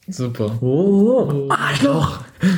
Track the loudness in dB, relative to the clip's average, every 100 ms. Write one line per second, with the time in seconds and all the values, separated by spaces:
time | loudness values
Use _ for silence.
0 | -14 -6 -6 -4 -4 -2 0 2 2 4
1 | 4 4 2 -2 -4 -6 -4 0 2 2
2 | -2 -6 -16 -2 0